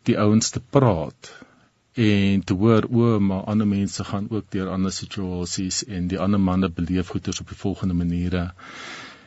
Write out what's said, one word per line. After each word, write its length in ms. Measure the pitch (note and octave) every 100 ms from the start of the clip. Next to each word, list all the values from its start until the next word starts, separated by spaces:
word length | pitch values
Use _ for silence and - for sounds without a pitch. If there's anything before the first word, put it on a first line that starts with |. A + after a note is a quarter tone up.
die 160 | - G#2+
ouens 300 | G#2 A2 -
te 100 | B2
praat 720 | - C#3+ B2+ E2+ C#2+ - - - - _ _ _ _
en 500 | - A2 G2+ G2 G2
te 100 | F2
hoor, 300 | F#2 A2 A2 -
o, 280 | A#2 A#2 G#2+
maar 240 | G2 F#2+
ander 240 | G2 G#2+ G#2
mense 360 | G2 F#2+ -
gaan 240 | G2+ G2+ G2+
ook 160 | G#2+ F#2+
deur 200 | G2 F#2
ander 220 | F#2 F#2+
situasies 920 | - F2+ - F#2 F2+ F2 - F#2 - -
en 220 | F#2+ F2+
die 120 | F#2
ander 200 | F#2+ G2+
manne 300 | F#2+ F#2 F#2+
beleef 380 | E2+ F2 F#2 F2
goeders 320 | G2 - -
op 80 | -
die 100 | -
volgende 360 | G2+ F2+ F#2+
maniere. 600 | F2 F2 F2 F2 F2+ F2+ - - - - - - -